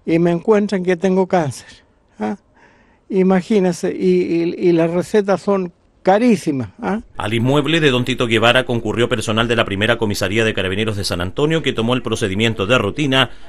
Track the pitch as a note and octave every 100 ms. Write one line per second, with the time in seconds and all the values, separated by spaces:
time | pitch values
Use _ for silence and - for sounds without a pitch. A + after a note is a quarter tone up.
0 | - E3 E3+ E3+ F#3+ G#3 G#3 G3 F3+ F3
1 | F#3+ F#3 F#3 F3+ C#3+ - - - _ _
2 | _ - G#3+ G3+ _ _ _ _ _ _
3 | - F#3+ F#3 F#3 - G#3 F#3 E3 F3+ -
4 | F#3 F3+ - E3+ E3+ - F#3 E3+ E3 F3
5 | E3+ G#3+ G3 F3+ - G3 F3 _ _ _
6 | - G3+ B3 G3+ E3 C#3 G2+ - F#3 G#3
7 | - - G#2+ A2+ B2 D3 C#3 E3 D3+ B2
8 | B2 A#2+ A#2+ A2+ A#2 B2 B2+ A#2+ G#2+ G#2
9 | A#2 A#2 A2+ A2 A#2 A2+ G2+ G2 A2 A#2
10 | G#2+ G2+ F#2+ A2 A2 G2+ F#2 F#2+ A2 G2+
11 | F#2 F2+ F#2 A2+ D3+ D#3+ C3+ A2+ A2+ B2
12 | A#2 A2 G#2+ G2 A2+ G2+ G2 B2 G2 A2
13 | D3 C3 B2+ -